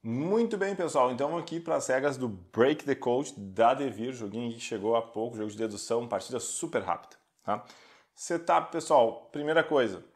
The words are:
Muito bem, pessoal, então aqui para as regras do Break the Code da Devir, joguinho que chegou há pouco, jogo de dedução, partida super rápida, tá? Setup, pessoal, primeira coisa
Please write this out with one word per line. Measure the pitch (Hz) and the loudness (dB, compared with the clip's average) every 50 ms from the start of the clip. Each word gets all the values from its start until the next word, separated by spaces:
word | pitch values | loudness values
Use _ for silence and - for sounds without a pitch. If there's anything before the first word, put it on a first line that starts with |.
| - | -6
Muito | 113 117 127 151 175 202 226 233 226 226 | -4 -4 -2 -2 0 2 2 2 0 0
bem, | 196 196 196 202 | -2 -2 -2 -2
pessoal, | 190 175 151 139 147 127 127 | -2 -2 0 4 4 4 4
então | 127 120 139 147 165 | 4 0 -2 -2 -2
aqui | 170 151 - 156 165 | -4 -6 -6 -8 -8
para | 165 170 160 | -4 -2 -2
as | 143 - | -2 0
regras | - 127 131 135 143 135 | 0 0 2 2 0 0
do | 127 127 | 0 -4
Break | 117 101 90 87 - - 110 120 135 151 151 - | -6 -6 -8 -14 -8 2 4 4 6 4 2 0
the | 139 135 | -2 -2
Code | - - 123 120 131 147 143 - | 0 2 0 2 0 0 -4 -8
da | - 101 95 95 107 139 143 135 | -12 -14 -8 2 6 6 6 6
Devir, | 135 143 131 110 104 113 127 131 | 4 -2 -6 -4 -4 -6 -6 -6
joguinho | 120 110 101 98 113 120 120 117 | -8 -8 -8 -6 -6 -6 -6 -8
que | 117 | -8
chegou | - - 117 107 95 110 117 | -8 -8 -6 -2 0 2 2
há | 117 | 2
pouco, | 113 - - 107 113 127 127 | 0 -2 -6 -6 -4 -4 -4
jogo | 107 107 107 | -6 -6 -8
de | 101 | -4
dedução, | 107 113 113 104 98 - - 117 117 120 | -4 -4 -4 -4 -8 -4 -2 -2 -2 -2
partida | 117 104 95 - - 123 117 | -2 -4 -4 -4 -4 -8 -6
super | - - - - - - - 123 95 | -6 -6 -8 -6 -8 -2 -2 -2 -2
rápida, | 92 85 - - - - _ _ _ _ _ _ | -2 -4 -4 -6 -20 -20 _ _ _ _ _ _
tá? | - 104 110 - - - - - - - _ _ _ _ | -4 -4 -4 -4 -16 -20 -20 -20 -20 -20 _ _ _ _
Setup, | - - - 175 165 165 - 170 170 156 - | -16 -6 -4 -4 -2 2 2 2 2 2 0
pessoal, | - 170 156 - 160 139 117 113 - - - - | -6 -6 0 4 6 6 6 6 2 -6 -16 -12
primeira | - 147 147 147 160 165 156 | -8 -6 -2 2 2 2 4
coisa | 156 151 139 120 110 95 87 - - _ | 4 4 2 4 2 0 -8 -14 -18 _